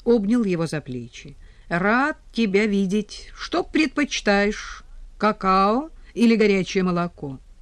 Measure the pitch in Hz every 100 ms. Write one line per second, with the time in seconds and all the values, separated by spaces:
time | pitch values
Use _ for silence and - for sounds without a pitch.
0 | - 233 196 247 208 175 165 156 - 123
1 | 120 - 151 - - - - 175 196 240
2 | 285 311 - - 226 196 214 202 196 208
3 | 208 - - - - 330 - 339 311 -
4 | 294 - - 202 202 - - - - -
5 | - - 208 214 190 190 196 226 320 -
6 | - - 233 226 214 196 180 190 185 175
7 | 175 - 143 131 - -